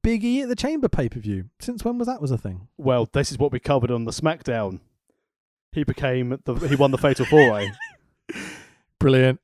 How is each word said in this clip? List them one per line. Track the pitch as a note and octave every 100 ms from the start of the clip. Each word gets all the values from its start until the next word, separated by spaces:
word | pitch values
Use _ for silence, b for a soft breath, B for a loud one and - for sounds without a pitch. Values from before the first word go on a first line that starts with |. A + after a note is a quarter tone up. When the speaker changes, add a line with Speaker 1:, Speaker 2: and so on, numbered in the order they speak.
Speaker 1:
Big | A3 A3+
E | A#3 B3+
at | B3+
the |
Chamber | B3 C4+ D#4 B3+
pay-per-view. | - A#2+ A#2+ G#2 G2 F#2 _
Since | - A#3+
when | A3+ A#3+
was | A#2+
that | B3+
was | D3
a | C3+
thing? | G2+ F#2 F#2+ -
Speaker 2:
Well, | C3+ B2 A2
this | C#3+ C#3
is | B2+
what | C#3+
we | B2
covered | - C#3 A#2+
on | A#2+
the | A2+
SmackDown. | - D#3 E3 - A#2 G2+ F#2+ _ _ _ _ _ _ _ _ _
He | D#3+
became | D3 - C#3 B2+ B2 C3+
the, | -
he | A#2 D#3 C#3
won | C#3
the | C3
Fatal | D3 C3 B2
Four-Way. | D3+ C3 G#2 G2+ F#5+
<laughs> | A5+ _ _ _ - B B B B B B -
Speaker 1:
Brilliant. | C#3 C3 C3 B2+